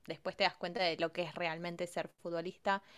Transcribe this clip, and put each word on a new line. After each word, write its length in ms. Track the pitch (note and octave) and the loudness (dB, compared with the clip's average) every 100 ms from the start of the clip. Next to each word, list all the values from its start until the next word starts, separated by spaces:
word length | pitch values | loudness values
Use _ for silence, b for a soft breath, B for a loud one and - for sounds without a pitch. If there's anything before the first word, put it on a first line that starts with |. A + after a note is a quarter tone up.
| - | -10
después 300 | D#3 - - | -6 -4 2
te 60 | |
das 120 | F#3 - | 2 2
cuenta 260 | F3+ F3 | -2 2
de 140 | F3+ D#3+ | 2 4
lo 160 | E3 | 0
que 100 | E3+ | 0
es 120 | E3+ E3+ | -2 -2
realmente 500 | E3+ D#3+ F3 E3+ F3 | -2 -2 -4 -2 -2
ser 220 | - D#3+ | -2 -4
futbolista. 760 | _ F3 E3+ E3+ - - G3 - | _ -4 -4 -4 -2 0 0 -2